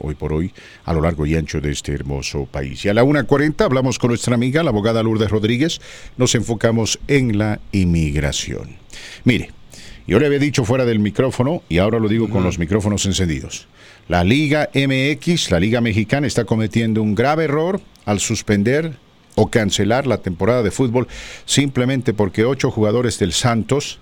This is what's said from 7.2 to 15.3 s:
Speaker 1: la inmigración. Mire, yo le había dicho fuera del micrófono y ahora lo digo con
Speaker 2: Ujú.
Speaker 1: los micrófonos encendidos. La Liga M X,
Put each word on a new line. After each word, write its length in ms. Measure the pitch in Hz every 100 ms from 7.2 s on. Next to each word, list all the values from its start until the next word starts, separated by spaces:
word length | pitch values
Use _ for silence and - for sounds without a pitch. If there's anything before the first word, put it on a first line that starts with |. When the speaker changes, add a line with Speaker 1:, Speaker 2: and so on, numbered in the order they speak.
| 127 101
Speaker 1:
la 220 | 107 104 -
inmigración. 1040 | 101 87 85 76 73 71 - - 58 - - - - - -
Mire, 260 | 131 110 - - - - - - -
yo 120 | 101
le 80 | 147
había 120 | 143
dicho 240 | 143 139
fuera 200 | 107 131
del 140 | 120 110
micrófono 640 | 104 101 127 - 127 170 -
y 100 | 82
ahora 200 | 101 117
lo 100 | 107
digo 200 | 113 107
con 100 | 104
Speaker 2:
Ujú. 80 | 90
Speaker 1:
los 120 | 90
micrófonos 480 | 85 104 101 101 98
encendidos. 600 | 92 90 69 64 - - - - - -
La 160 | 87
Liga 440 | 87 135 151 151 -
M 360 | 131 139 131 139
X, 380 | 135 170